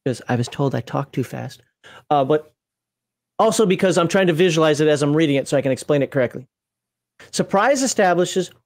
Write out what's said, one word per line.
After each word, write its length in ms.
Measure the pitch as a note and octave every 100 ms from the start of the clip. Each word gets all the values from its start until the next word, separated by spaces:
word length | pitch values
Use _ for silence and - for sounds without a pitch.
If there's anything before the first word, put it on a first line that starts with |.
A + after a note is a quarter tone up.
'cause 160 | C3+ A#2 -
I 60 |
was 140 | A#2+ B2
told 260 | - C#3
I 60 | B2
talk 320 | - C#3+ C#3
too 100 | -
fast, 400 | A#2+ B2+ B2 - _ _ - - -
uh, 140 | D3
but 280 | C3 D3+ - _ _ _ _ _ _ _ _ -
also 260 | A3 A3
because 320 | G#3 F#3 F#3 F3
I'm 120 | E3+
trying 180 | G3 F#3
to 60 |
visualize 480 | D#3 F#3 D#3+ D#3 D3
it 80 | D3+
as 120 | D3
I'm 140 | C#3+
reading 220 | D3+ D#3 C#3
it 100 | -
so 100 | C#3
I 60 |
can 80 | C3+
explain 320 | B2+ - D3
it 80 | C3
correctly. 380 | C#3 A#2 - - _ _ _ _ _ _ _ -
Surprise 540 | - F#3 G3 A#3 C#4
establishes 680 | C4 - F#3 F3 F3 F#3+ F3 _